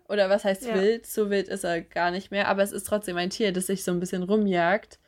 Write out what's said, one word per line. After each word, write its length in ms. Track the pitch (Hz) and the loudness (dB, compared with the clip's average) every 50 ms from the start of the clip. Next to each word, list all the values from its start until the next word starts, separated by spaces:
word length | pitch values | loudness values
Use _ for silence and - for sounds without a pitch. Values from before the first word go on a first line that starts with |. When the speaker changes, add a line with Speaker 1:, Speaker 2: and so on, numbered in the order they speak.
| _ | _
Speaker 1:
Oder 220 | - 208 208 190 190 | -2 0 2 4 4
was 160 | 202 202 - | 2 2 2
heißt 200 | 196 196 196 262 | 0 -2 -2 -2
Speaker 2:
Ja. 100 | 233 220 | -2 0
Speaker 1:
wild? 300 | 190 190 214 233 226 - | 2 4 2 2 0 -2
So 240 | - - 226 214 202 | -4 -2 -2 0 2
wild 200 | 202 196 185 - | 2 0 0 -2
ist 160 | - 202 - | -4 -4 -2
er 160 | 175 170 170 | -2 -2 -2
gar 300 | 170 - - 170 170 175 | -4 -4 -2 0 0 0
nicht 200 | 175 196 196 - | 0 -4 -6 -4
mehr, 160 | 196 202 202 | -2 0 0
aber 160 | - 196 196 196 | 2 2 2 0
es 80 | 208 | 0
ist 160 | - 202 - | -2 -8 -6
trotzdem 300 | - 214 208 - 190 175 | -2 -2 -2 -2 -2 -2
ein 120 | 175 175 190 | -2 -2 -2
Tier, 220 | - - 220 196 | -2 0 0 0
das 160 | 180 185 185 | 0 0 -2
sich 160 | - 196 190 - | -2 -4 -4 -2
so 80 | 185 | -2
ein 80 | 180 175 | -2 -2
bisschen 240 | 185 180 190 185 180 | -2 -4 -4 -4 -2
rumjagt. 720 | 185 208 220 208 196 185 175 170 170 196 226 - - - - _ | 0 2 2 2 2 2 2 2 2 2 0 -2 -6 -20 -20 _